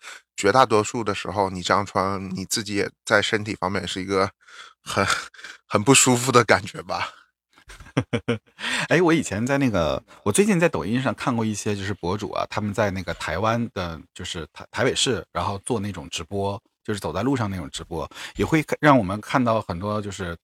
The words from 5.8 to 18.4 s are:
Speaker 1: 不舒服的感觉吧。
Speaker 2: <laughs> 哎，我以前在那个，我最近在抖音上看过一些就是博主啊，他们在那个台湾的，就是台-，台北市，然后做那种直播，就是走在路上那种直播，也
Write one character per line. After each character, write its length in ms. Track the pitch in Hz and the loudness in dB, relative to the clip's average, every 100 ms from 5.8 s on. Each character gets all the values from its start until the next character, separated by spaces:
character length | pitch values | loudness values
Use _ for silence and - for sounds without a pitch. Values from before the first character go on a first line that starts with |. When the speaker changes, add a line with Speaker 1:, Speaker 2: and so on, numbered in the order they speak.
Speaker 1:
不 80 | 107 | 6
舒 220 | 131 - 120 | 6 6 4
服 160 | 123 | 6
的 120 | 123 | 6
感 180 | 113 95 | 6 4
觉 220 | 92 - | 2 -10
吧。 260 | 87 90 - - _ _ _ _ - - - - | -8 -6 -6 -10 _ _ _ _ -20 -20 -8 -4
Speaker 2:
<laughs> 920 | - 120 - 113 _ - - - - | -2 -2 -2 -6 _ -12 -6 -4 2
哎， 120 | 151 | 4
我 120 | 175 | 6
以 100 | 160 | 4
前 240 | - 98 123 | 2 -2 0
在 100 | 139 | 2
那 140 | 135 | 2
个， 320 | 98 78 65 - - | 2 2 -2 -6 -6
我 80 | 104 | 0
最 140 | 104 208 | 2 4
近 140 | 180 | 4
在 80 | 170 | 4
抖 160 | 85 80 | 2 -2
音 160 | 123 | 0
上 140 | 131 101 | -2 -2
看 180 | - | -2
过 100 | 117 | 0
一 100 | 110 | 0
些 200 | 104 107 | -2 -2
就 100 | 101 | -4
是 100 | 98 | -4
博 240 | 101 85 104 | -4 -4 -4
主 140 | 107 | -4
啊， 120 | 50 - | -4 -4
他 100 | - | -4
们 140 | 104 | -4
在 180 | 101 107 | 0 0
那 100 | 95 | 0
个 120 | 87 | -6
台 240 | 82 - 82 | -6 -4 -2
湾 280 | 110 117 117 | 0 0 -2
的， 260 | - 87 78 - | -6 -8 -8 -14
就 120 | - 90 | -14 -10
是 200 | 87 78 | -10 -10
台-， 160 | - - | -14 -10
台 140 | - | -2
北 100 | 127 | 0
市， 320 | 95 - 101 - | 2 0 0 -4
然 120 | 85 | -6
后 140 | 90 98 | -4 -4
做 200 | - 117 | -4 -4
那 100 | 101 | -4
种 180 | 90 71 | -8 -10
直 120 | - | -10
播， 400 | 87 101 98 104 _ _ | -6 -4 -4 -6 _ _
就 100 | - | -8
是 60 | 104 | -6
走 140 | - | -4
在 100 | 92 | -2
路 100 | 120 | 0
上 160 | 135 104 | 0 -2
那 60 | 92 | -4
种 140 | 69 | -8
直 120 | - 82 | -10 -10
播， 240 | 82 69 - - | -8 -8 -12 -10
也 80 | - | -4